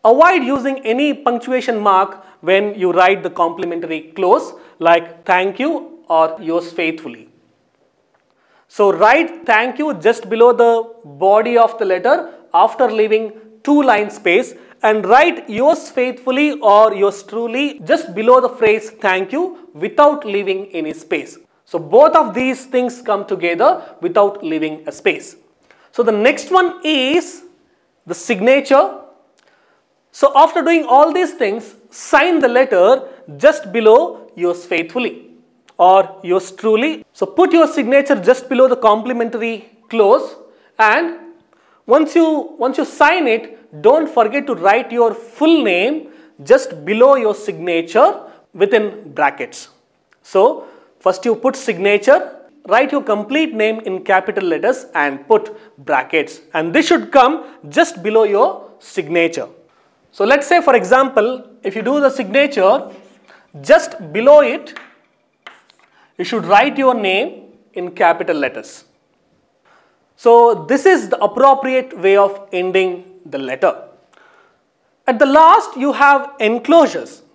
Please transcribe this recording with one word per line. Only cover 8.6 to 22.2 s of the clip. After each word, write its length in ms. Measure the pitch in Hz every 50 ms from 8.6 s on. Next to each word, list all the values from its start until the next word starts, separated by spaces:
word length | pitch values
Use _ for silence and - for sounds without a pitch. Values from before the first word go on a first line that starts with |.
| _ _
So 240 | _ - 208 196
write 540 | 180 165 202 214 254 311 330 330 - - -
"Thank 320 | - 220 214 233 254 247 -
you" 160 | 302 311 269
just 340 | 175 156 214 233 226 - 190
below 240 | 220 226 233 247
the 200 | 240 185 233 233 233 226 226 233 - - _
body 520 | 147 143 143 180 196 202 214 220 240 240
of 220 | 233 226 220 226 -
the 80 | 220
letter 300 | 190 185 180 180 240 294 339 330 - - - _ _
after 380 | - 170 196 220 - - 262 226
leaving 420 | 214 220 214 214 214 220 220 214 208 - - - _ _
two 200 | _ - 294 294
line 280 | 277 262 220 208 208 202
space, 420 | - - - - 170 214 254 - - - - _ _ _
and 240 | - 214 214 214 196
write 420 | 185 220 262 311 349 262 - - -
"Yours 360 | 208 214 254 302 330 - - -
faithfully" 580 | - - 247 254 247 - - 254 262 262 294 302 294 294 214 214
or 200 | 202 208 220 220
"Yours 300 | 202 190 202 202 202 -
truly" 580 | - - 202 226 233 226 226 254 285 285 247 - - -
just 220 | 311 339 - - 175 202
below 220 | 220 233 247 254 254
the 40 | 240
phrase 400 | - - 226 214 214 220 220 - - _ -
"Thank 260 | 196 185 185 190 190
you" 120 | 262 294 359 370 359 - - - _ 147 165
without 400 | 214 - - 294 294 294 294 -
leaving 400 | 214 196 202 202 190 190 190 202 196 - 170
any 100 | 160 151
space. 460 | 156 - - _ 180 151 135 - - - _ _ _ _ _
So 140 | _ - 170
both 360 | 156 147 - 233 294 311 339
of 200 | 320